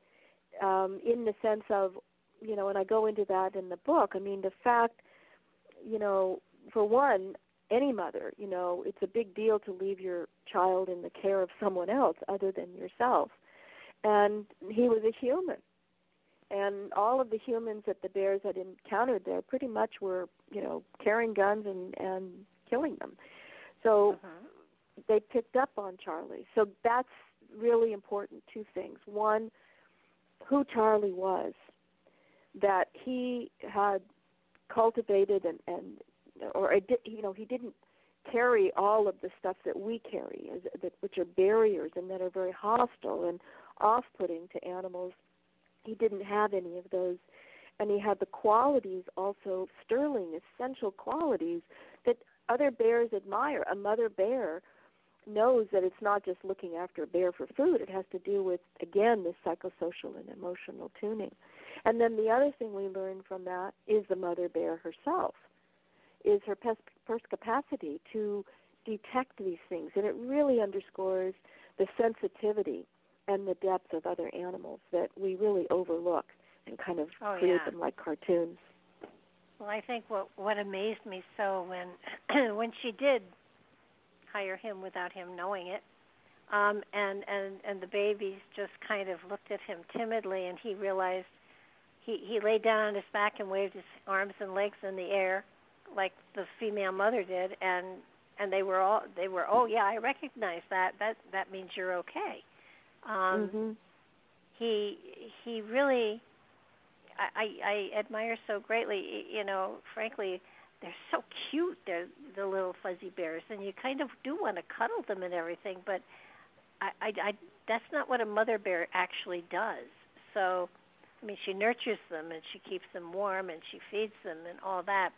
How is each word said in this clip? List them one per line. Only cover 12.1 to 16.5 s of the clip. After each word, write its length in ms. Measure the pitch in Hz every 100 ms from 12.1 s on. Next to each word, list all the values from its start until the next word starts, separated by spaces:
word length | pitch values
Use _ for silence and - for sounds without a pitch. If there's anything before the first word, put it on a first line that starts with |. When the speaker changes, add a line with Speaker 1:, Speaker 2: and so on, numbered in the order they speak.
| 170 -
Speaker 1:
other 240 | 196 196
than 220 | 190 175 180
yourself. 520 | 185 - 247 190 - - _ - - - - -
And 400 | 214 208 208 214 208 _ 190
he 140 | 214
was 200 | 247 226
a 100 | 220 226
human. 380 | 247 311 370 - _ _ _ _ _ _ _ _ _